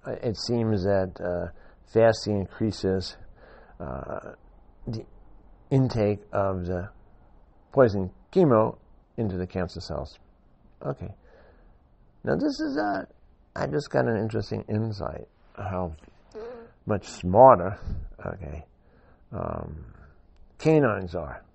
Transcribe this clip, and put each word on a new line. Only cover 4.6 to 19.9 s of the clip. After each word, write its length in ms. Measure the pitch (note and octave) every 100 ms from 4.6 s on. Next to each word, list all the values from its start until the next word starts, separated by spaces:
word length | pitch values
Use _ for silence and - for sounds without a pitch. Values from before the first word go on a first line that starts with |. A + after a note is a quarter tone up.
| - - -
the 160 | A2+ - - - - - - -
intake 500 | C3+ B2+ A#2 G#2 G#2 -
of 340 | G2+ G2 F#2+ F2
the 220 | F2+ G2 - - - - - - _ _
poison 380 | - B2 G2 F#2 - -
chemo 460 | F#3+ E3 A2+ A2 - _ - _ -
into 180 | A2 F#2
the 120 | F#2
cancer 340 | F#2 F2 E2+
cells. 360 | - C#2+ - - - _ _ _ - _ -
Okay. 280 | C#3 E3 - - - - - - - _ _ - _
Now 120 | - C#3
this 240 | D4 C4+
is 180 | D#4 C4+
a, 300 | G#2 G2 - - - _ _ -
I 100 | C#3+
just 240 | D3 -
got 160 | C3 B2
an 100 | A2+
interesting 480 | A2 A2 G2 G#2+ -
insight 580 | G#2+ A2+ G2+ D#2+ - - _ - -
how 400 | F#2+ F#2 F2+ D#2 - _ _ - A#4 - - _ -
much 200 | G2+ -
smarter, 760 | - F2 G2 C3 G#2+ F2 G#2 - - - - -
okay, 380 | G2 D2+ D2 - _ _ - - - _
um, 540 | G2+ E2+ D#2+ D#2+ D#2 A1+